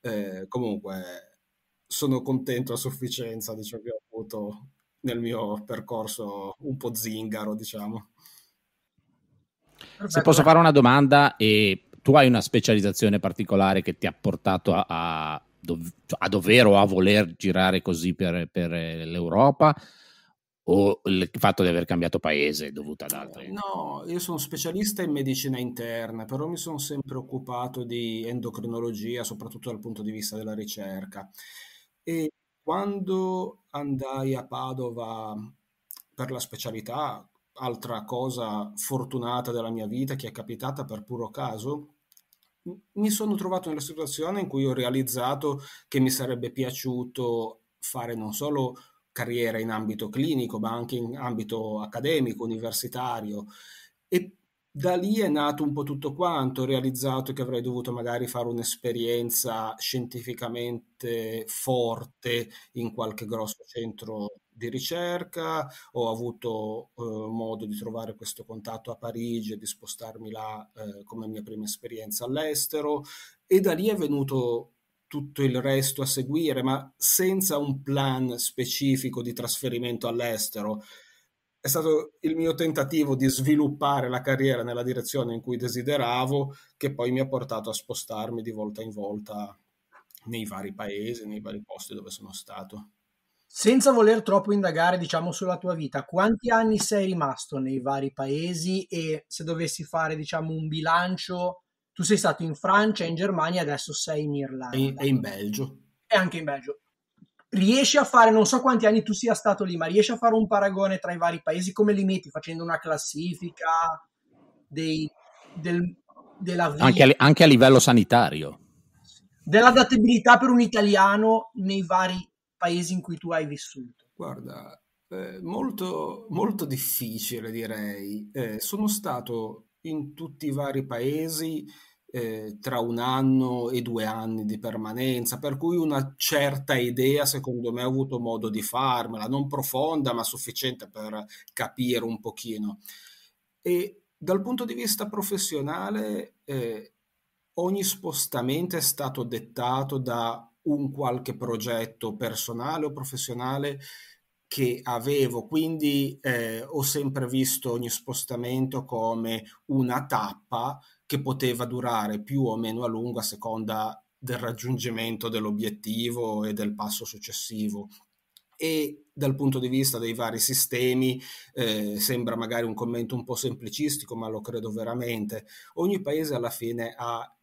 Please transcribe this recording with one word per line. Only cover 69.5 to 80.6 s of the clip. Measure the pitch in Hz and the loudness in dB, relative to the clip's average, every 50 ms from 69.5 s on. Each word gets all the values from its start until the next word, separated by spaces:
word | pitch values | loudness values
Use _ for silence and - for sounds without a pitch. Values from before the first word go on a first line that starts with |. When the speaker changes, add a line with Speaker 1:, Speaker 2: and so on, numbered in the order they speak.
| 110 | -6
Speaker 1:
e | |
di | 104 110 | -6 -8
spostarmi | 98 - _ - - - - 117 110 110 107 113 107 | -10 -10 _ -12 -14 -14 -12 -12 -16 -14 -14 -14 -12
là, | 110 110 110 107 107 107 107 _ _ | -12 -10 -10 -10 -10 -12 -16 _ _
eh, | 113 107 104 98 101 101 | -14 -14 -12 -12 -14 -18
come | - 113 113 110 | -14 -12 -10 -10
mia | 110 110 107 107 | -10 -10 -10 -12
prima | 107 110 107 107 | -12 -10 -10 -8
esperienza | 107 - - - 117 120 110 110 107 107 - 120 | -8 -8 -10 -10 -14 -12 -12 -10 -8 -8 -6 -4
all'estero, | 127 135 151 156 156 151 143 - - - 151 147 147 147 143 147 - - - - - _ _ _ | -4 -4 -2 -2 -2 -2 -2 -4 -2 -4 -4 -2 -2 -2 -2 -4 -10 -18 -20 -20 -20 _ _ _
e | _ 185 196 | _ 4 6
da | 202 190 165 | 6 4 2
lì | 160 190 | 2 2
è | 220 208 | 0 0
venuto | 190 165 143 147 143 139 135 135 131 123 120 117 117 120 _ _ _ _ _ _ _ _ | 0 0 0 0 0 0 0 0 0 0 0 0 -2 -4 _ _ _ _ _ _ _ _
tutto | _ - 147 143 143 - - 139 | _ -10 -10 -8 -8 -2 2 2
il | 131 123 127 | 2 2 2
resto | 123 135 135 135 135 135 - - | 0 2 2 2 2 0 -2 -2
a | 135 | -2
seguire, | 135 - 139 127 123 147 160 165 151 131 127 123 | -2 -2 -2 -2 0 0 0 2 2 0 2 2
ma | 131 135 139 139 - _ | 0 0 0 -2 -10 _
senza | _ - - - - 185 185 190 190 185 - 156 | _ 2 2 4 4 4 2 2 2 2 0 0
un | 143 147 139 135 139 | 0 0 -2 -2 -4
plan | 139 139 139 139 135 139 131 131 131 127 120 | -2 -2 0 2 2 2 2 0 0 -2 -2
specifico | 120 - - - - - - - - 139 139 131 131 135 131 - 127 | -4 -6 -6 -4 -4 -4 -4 -2 0 2 2 2 2 0 -4 -6 -4
di | 117 120 120 | -6 -6 -6
trasferimento | - 120 117 - - - 127 120 120 123 120 120 113 - | -6 -4 -4 -4 -4 -4 -4 -4 -2 -4 -4 -4 -2 -4
all'estero. | 117 117 120 120 117 113 107 - - - 107 | -2 -2 -2 -2 -2 -2 -4 -4 -6 -6 -6